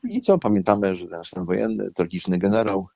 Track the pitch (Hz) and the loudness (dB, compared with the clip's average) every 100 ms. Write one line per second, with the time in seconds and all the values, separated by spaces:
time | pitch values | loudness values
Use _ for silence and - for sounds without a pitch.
0 | 240 208 - 190 110 104 92 104 101 92 | -4 -4 2 2 4 2 4 2 2 -2
1 | 87 87 85 - 87 92 110 107 98 87 | -6 -12 -12 -10 -2 0 0 -2 -6 -4
2 | 85 90 - 90 98 107 110 98 92 | -4 -4 -2 0 2 2 2 -2 -4